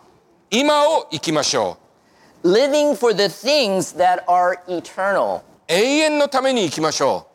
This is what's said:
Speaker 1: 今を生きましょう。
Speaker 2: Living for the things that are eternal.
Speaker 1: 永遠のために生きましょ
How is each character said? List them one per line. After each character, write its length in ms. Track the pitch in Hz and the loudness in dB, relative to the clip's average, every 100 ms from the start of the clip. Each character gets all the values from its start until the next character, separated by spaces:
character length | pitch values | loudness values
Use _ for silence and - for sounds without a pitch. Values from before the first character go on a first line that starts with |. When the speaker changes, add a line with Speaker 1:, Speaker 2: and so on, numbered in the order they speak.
| _ _ _ _ _ | _ _ _ _ _
Speaker 1:
今 400 | 220 294 294 294 | 0 2 2 2
を 180 | 311 - | 0 -4
生 80 | 151 | -6
き 120 | - | -2
ま 120 | 151 | -2
し 120 | 135 131 | 0 -2
ょ 220 | 98 82 _ _ _ _ _ _ | -2 -6 _ _ _ _ _ _
う。 80 | 165 | 2
Speaker 2:
Living 440 | 202 277 302 294 277 | 2 2 2 0 2
for 180 | 240 | 0
the 120 | 190 202 | 2 -2
things 680 | - 240 302 220 190 156 156 | -2 -2 0 0 -2 -4 0
that 300 | 180 180 - | 0 0 0
are 320 | 180 180 180 - | 0 0 -2 -8
eternal. 720 | 175 156 - 190 185 107 90 - _ - | -10 -10 -6 -2 0 -2 -4 -10 _ -4
Speaker 1:
永 300 | 170 240 294 | 0 2 2
遠 200 | 311 302 | 0 0
の 100 | 285 | 0
た 140 | 262 | 0
め 100 | 269 | 0
に 140 | 254 175 | 0 -2
生 60 | |
き 100 | 156 | -2
ま 100 | 156 | -4
し 80 | - | 0
ょ 240 | 135 101 - | -2 -2 -8